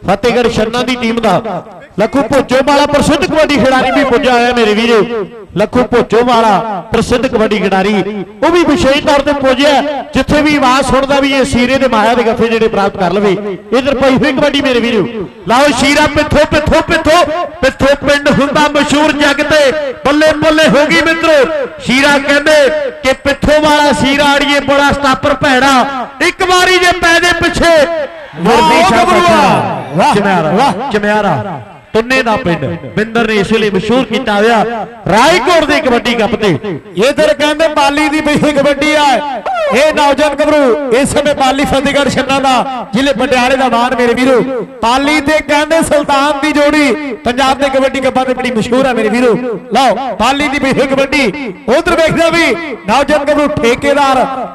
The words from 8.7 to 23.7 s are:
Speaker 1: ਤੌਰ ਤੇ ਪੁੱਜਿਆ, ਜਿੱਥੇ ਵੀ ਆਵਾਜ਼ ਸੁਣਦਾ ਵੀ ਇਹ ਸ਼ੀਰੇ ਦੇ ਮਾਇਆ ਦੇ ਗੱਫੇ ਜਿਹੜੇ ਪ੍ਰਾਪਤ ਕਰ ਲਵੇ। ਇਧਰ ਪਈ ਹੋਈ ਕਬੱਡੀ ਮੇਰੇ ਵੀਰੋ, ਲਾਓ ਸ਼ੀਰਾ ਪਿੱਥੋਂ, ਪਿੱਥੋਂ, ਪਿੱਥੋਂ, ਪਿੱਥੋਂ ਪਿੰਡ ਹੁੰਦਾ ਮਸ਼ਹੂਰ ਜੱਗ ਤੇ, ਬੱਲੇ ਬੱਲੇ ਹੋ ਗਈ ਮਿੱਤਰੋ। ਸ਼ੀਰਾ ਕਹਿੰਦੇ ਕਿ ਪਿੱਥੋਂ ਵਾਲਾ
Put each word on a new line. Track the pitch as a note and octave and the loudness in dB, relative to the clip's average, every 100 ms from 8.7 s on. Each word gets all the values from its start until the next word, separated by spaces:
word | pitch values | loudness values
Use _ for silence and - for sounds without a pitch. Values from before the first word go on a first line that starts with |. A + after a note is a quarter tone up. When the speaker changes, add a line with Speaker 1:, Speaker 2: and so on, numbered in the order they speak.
| D4+ C4 C#4+ D#4 | 2 2 2 2
Speaker 1:
ਤੌਰ | C#4+ | 0
ਤੇ | C#4 C#4+ | 0 0
ਪੁੱਜਿਆ, | C4+ B3+ C#4+ C4+ C#4+ C#4 A3 | 0 2 2 2 0 -6 -4
ਜਿੱਥੇ | B3+ C4 D4 | -4 0 0
ਵੀ | D4+ D4 | 2 2
ਆਵਾਜ਼ | C4 C4 C4+ | 2 2 2
ਸੁਣਦਾ | B3+ C4+ C#4 | 0 0 0
ਵੀ | C#4 | 0
ਇਹ | C4+ B3+ | 0 0
ਸ਼ੀਰੇ | A#3+ A#3+ C4+ | 0 0 0
ਦੇ | C4 | 2
ਮਾਇਆ | A3+ G#3+ | 2 2
ਦੇ | A#3+ | 2
ਗੱਫੇ | A3+ A3+ A3+ | 0 0 0
ਜਿਹੜੇ | A3+ A3 | 2 0
ਪ੍ਰਾਪਤ | G3+ G3 G3+ | 0 -2 -2
ਕਰ | F3+ | -2
ਲਵੇ। | F#3+ G3+ F#3 G#3 F3+ - | 0 0 -2 -4 -10 -4
ਇਧਰ | A#3 C4 B3 | -2 0 0
ਪਈ | C4+ C4 | 2 2
ਹੋਈ | C#4+ | 0
ਕਬੱਡੀ | D4 D4 C#4+ | 0 0 0
ਮੇਰੇ | C#4 A#3+ | 0 0
ਵੀਰੋ, | A#3 A3+ F#3 A3+ F3+ - E3+ | 0 -2 -2 -6 -10 -12 -2
ਲਾਓ | A#3 D4 - | 2 2 2
ਸ਼ੀਰਾ | C4+ D4 D4+ D4 | 0 2 2 0
ਪਿੱਥੋਂ, | D4 C#4 D#4 | 0 0 2
ਪਿੱਥੋਂ, | D#4 D4+ D4 | 0 0 0
ਪਿੱਥੋਂ, | D#4+ E4 D#4+ E4 D4+ D#4+ D#4+ - | 0 -2 2 2 2 -2 -6 -2
ਪਿੱਥੋਂ | C4 - C4+ C#4 C4+ | -2 0 0 0 0
ਪਿੰਡ | C#4+ C#4+ | 0 2
ਹੁੰਦਾ | G#3 C#4+ D4 D4 | 0 0 2 2
ਮਸ਼ਹੂਰ | D4 C#4 C#4+ D#4 | 0 0 2 0
ਜੱਗ | D4 D4 C#4 | 2 0 0
ਤੇ, | D4 D#4 C#4 D4+ C#4+ A#3+ B3+ | 0 2 2 0 -4 -4 -2
ਬੱਲੇ | D4 D#4 D4+ | 2 2 2
ਬੱਲੇ | D#4 D#4 D#4 | 0 2 4
ਹੋ | A#3+ D4+ | 4 2
ਗਈ | E4 | 2
ਮਿੱਤਰੋ। | D#4+ E4 E4 D4+ B3+ D#4 B3+ - - | 0 0 2 2 2 -2 -6 -8 -2
ਸ਼ੀਰਾ | B3+ C#4+ C#4+ | 0 2 2
ਕਹਿੰਦੇ | C#4 C#4+ D4 D4+ C4+ D#4 C#4 - | 2 0 2 4 4 0 -4 -4
ਕਿ | B3+ C4 | -4 -2
ਪਿੱਥੋਂ | C#4 C4+ - D4+ | -2 -2 2 2
ਵਾਲਾ | D4+ | 4